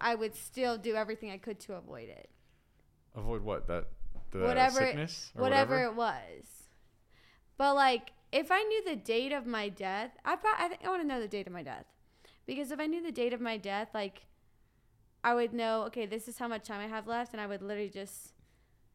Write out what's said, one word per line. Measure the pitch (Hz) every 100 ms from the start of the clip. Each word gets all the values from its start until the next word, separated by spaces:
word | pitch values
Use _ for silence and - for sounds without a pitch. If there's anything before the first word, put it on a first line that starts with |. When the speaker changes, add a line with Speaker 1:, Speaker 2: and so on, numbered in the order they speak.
Speaker 1:
I | 233 226
would | 220
still | - - 254 254 226
do | 226 214
everything | 214 220 220
I | 190
could | 233 180
to | -
avoid | 185 - 135 113
it. | - - - _ _ _ _ _ _ _
Speaker 2:
Avoid | - 107 113
what? | 104 92 -
That, | 85 - - - - -
the | 95
Speaker 1:
Whatever, | 92 247 262 262
Speaker 2:
sickness | 262 240 165 - - -
or |
Speaker 1:
whatever | 254 269 269 262
Speaker 2:
whatever? | 247
Speaker 1:
it | 220
was. | 226 135 92 73 - - - - _ _ _ - - _ _ -
But, | 277 277
like, | 269 240 - - _
if | 269 311
I | 370
knew | 427 440
the | 381 262
date | - 226 269
of | 285 240
my | 226 208
death, | 180 190 196 247 -
I | -
pro-, | 359 427 440
I | 339
think | -
I | 370
wanna | 370
know | 302 247
the | 214
date | 208 185
of |
my | 175
death. | 170 117 - _ _ _ - _ -
Because | 269 269
if | 285
I | 302
knew | 339
the | 339
date | 247 240
of | 233
my | 240 220
death, | 196 196 220
like, | 220 196 - - _ _ _ _ _ _ _ _ _
I | 240
would | 240 233
know, | 233 226 220
okay, | 214 240
this | 208 220 220
is | 233
how | 240
much | 220 -
time | 202
I | 214
have | 220 214
left, | 233 247
and | 220
I | 208
would | 202
literally | 196 208 202
just | 190 196 - - - - _ _ _ _